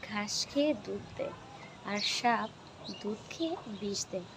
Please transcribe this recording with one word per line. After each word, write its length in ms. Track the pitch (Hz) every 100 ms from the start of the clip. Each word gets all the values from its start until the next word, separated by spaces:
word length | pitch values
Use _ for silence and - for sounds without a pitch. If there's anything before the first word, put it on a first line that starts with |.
| -
ঘাস 260 | 208 208 - -
খেয়ে 260 | 285 302 226
দুধ 200 | 190 202 - -
দেয়, 180 | - - - - - -
আর 140 | - 202 208 -
সাপ 340 | 247 226 220 - - - - 190
দুধ 200 | 208 214 -
খেয়ে 240 | - 330 339 - 196
বিষ 200 | 202 196 -
দেয়। 160 | 185 175